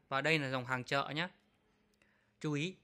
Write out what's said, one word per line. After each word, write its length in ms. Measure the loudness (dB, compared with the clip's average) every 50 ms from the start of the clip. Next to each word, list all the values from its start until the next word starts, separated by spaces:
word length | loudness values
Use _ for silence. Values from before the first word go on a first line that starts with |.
| _ -2
Và 120 | 0 2
đây 180 | 4 4 4 4
là 120 | 2 2
dòng 160 | 0 -2 -2
hàng 180 | 0 -2 -2 -2
chợ 280 | 0 0 0 0 0 -2
nhé. 140 | -4 -4 -6 -8 _ _ _ _ _ _ _ _ _ _ _ _ _ _ _ _ _ _ _ _ -6
Chú 120 | -4 -2 -2
ý, 240 | 0 -2 -4 -6 -8